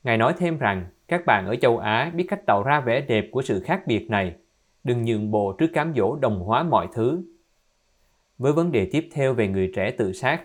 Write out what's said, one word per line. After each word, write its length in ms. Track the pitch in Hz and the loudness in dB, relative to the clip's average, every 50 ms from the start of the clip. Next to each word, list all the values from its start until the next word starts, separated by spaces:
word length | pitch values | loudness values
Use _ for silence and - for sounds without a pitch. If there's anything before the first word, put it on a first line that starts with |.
| - | 0
Ngài 140 | 127 113 113 | 0 2 2
nói 160 | 113 135 175 175 | 2 2 2 0
thêm 200 | 180 170 165 143 | -2 -2 -2 0
rằng 280 | 135 104 98 95 87 87 _ _ _ - | -2 -2 -2 -2 -6 -10 _ _ _ -4
các 180 | 165 180 175 | -4 -2 2
bạn 200 | 147 113 101 92 | 2 2 2 2
ở 100 | 92 117 | -2 -2
châu 220 | 123 - 123 117 110 | 2 4 4 4 2
Á 340 | 104 107 107 113 139 170 165 | 0 0 0 0 0 -2 -4
biết 100 | 170 180 175 | -4 -4 -4
cách 180 | 202 196 - | -6 -4 2
tạo 160 | - 107 101 | 2 2 2
ra 180 | 101 135 147 151 | 4 2 0 2
vẻ 200 | 131 117 117 135 | 2 0 0 0
đẹp 240 | 139 139 117 107 104 - | 0 2 0 0 0 0
của 100 | - 127 | -4 -6
sự 180 | 135 - 110 95 | -2 -2 -2 -2
khác 260 | - - 170 190 - | 0 -2 -4 -4 0
biệt 240 | 151 117 101 - - | 0 -2 0 0 -2
này. 240 | 110 101 95 90 85 - _ _ _ _ _ _ _ _ _ | -2 0 0 -2 -6 -12 _ _ _ _ _ _ _ _ _
Đừng 200 | 135 120 120 117 | -2 0 0 0
nhượng 260 | 113 113 107 107 107 | 0 0 0 0 0
bộ 220 | 107 107 101 98 | 0 0 0 0
trước 180 | 95 - 156 160 | 0 0 0 0
cám 200 | 160 156 147 165 151 | 0 -2 -2 0 0
dỗ 200 | 120 98 107 135 | 0 0 0 0
đồng 240 | 156 131 117 107 92 | 0 0 0 0 -2
hóa 220 | 90 101 113 135 | -2 0 0 0
mọi 260 | 165 165 123 98 85 92 | 2 2 0 0 0 -2
thứ. 300 | - 120 110 127 156 185 180 - - _ _ _ _ _ _ _ _ _ _ _ _ _ _ _ _ _ _ _ _ - | -4 -2 0 0 0 -2 -6 -12 -20 _ _ _ _ _ _ _ _ _ _ _ _ _ _ _ _ _ _ _ _ -2
Với 140 | 120 139 | 0 0
vấn 200 | 147 165 170 175 | 2 2 2 2
đề 160 | 147 110 92 92 | 2 0 0 2
tiếp 160 | - 151 160 - | -2 -2 -2 -2
theo 220 | - 143 135 131 127 | -4 -2 0 0 2
về 140 | 117 107 95 | 2 0 0
người 220 | 98 98 95 92 - | 2 0 -2 -2 0
trẻ 160 | 101 95 110 | -2 -2 -2
tự 220 | 127 - 110 95 | 0 -2 -2 -2
sát 300 | 92 - - 127 151 170 | -2 -2 -2 -2 -2 -2